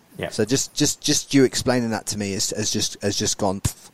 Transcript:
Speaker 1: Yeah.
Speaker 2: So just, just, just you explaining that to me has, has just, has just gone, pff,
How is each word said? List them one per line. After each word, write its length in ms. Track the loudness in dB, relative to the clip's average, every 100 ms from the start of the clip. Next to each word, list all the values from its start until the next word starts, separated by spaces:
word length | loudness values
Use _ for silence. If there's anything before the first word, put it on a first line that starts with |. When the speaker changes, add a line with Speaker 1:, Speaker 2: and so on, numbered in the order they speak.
| _ -8
Speaker 1:
Yeah. 120 | -4
Speaker 2:
So 140 | -2
just, 300 | 0 0 -2
just, 260 | 0 0 0
just 340 | 0 -2 2
you 120 | 4 4
explaining 460 | 4 0 0 0
that 140 | -2 -4
to 100 | -4
me 160 | -4
has, 160 | -2 -2
has 220 | -2 -2
just, 300 | 0 -2 -2
has 160 | -2 0
just 200 | -2 0
gone, 240 | 0 0
pff, 280 | -4 -6 -18